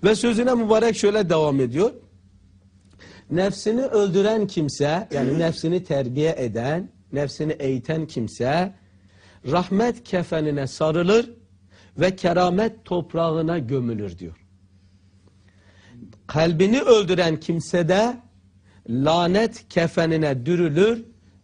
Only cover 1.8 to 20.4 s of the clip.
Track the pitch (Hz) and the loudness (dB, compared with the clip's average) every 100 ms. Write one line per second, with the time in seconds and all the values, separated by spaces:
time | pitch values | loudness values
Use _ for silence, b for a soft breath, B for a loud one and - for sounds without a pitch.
1.8 | 220 - - - - - - - - _ | 0 -2 -16 -20 -20 -20 -20 -20 -20 _
2.8 | _ - B B - 156 196 196 208 233 | _ -20 B B -6 -2 0 -2 -2 -2
3.8 | 262 220 202 180 202 220 196 180 147 - | 0 2 2 2 2 2 -2 -2 -4 0
4.8 | 143 165 - 147 131 156 165 160 160 180 | 0 -2 -4 -2 0 0 0 -2 -2 -2
5.8 | 180 139 123 127 156 156 123 107 123 160 | -2 -2 -2 0 0 0 -4 -4 -4 -4
6.8 | - - _ 139 143 - 156 151 135 131 | -6 -14 _ -6 -4 -4 -4 -4 -4 -4
7.8 | 120 160 156 - 110 - 120 160 185 b | -4 -4 -4 -6 -6 -4 -2 0 -2 b
8.8 | b b b b b b 127 165 180 190 | b b b b b b -4 -2 0 0
9.8 | 240 233 - 185 170 160 151 143 135 - | 0 -4 -4 -4 -2 -2 -2 -2 -4 -2
10.8 | 156 160 175 220 233 - _ _ b b | 0 2 2 2 2 -8 _ _ b b
11.8 | b - 175 190 180 175 180 180 226 220 | b -2 0 0 0 2 2 2 0 -4
12.8 | - 175 - 160 165 160 160 170 117 135 | -6 -4 -4 -2 0 0 -2 -2 -2 -2
13.8 | 120 110 101 85 87 82 _ _ _ _ | -2 -4 -6 -10 -14 -18 _ _ _ _
14.8 | _ _ _ _ _ _ B B B B | _ _ _ _ _ _ B B B B
15.8 | B B - - - 151 165 160 190 254 | B B -20 -20 -6 0 2 2 2 4
16.8 | - 220 185 180 170 156 - 170 - 175 | 6 4 4 0 0 -2 -4 -6 -2 0
17.8 | 165 185 233 247 - _ _ _ b b | 2 2 0 -2 -14 _ _ _ b b
18.8 | - 117 143 165 175 190 226 226 - - | -6 -2 2 2 2 2 0 -4 -6 -2
19.8 | 165 - 165 160 151 131 | 0 0 0 0 0 -2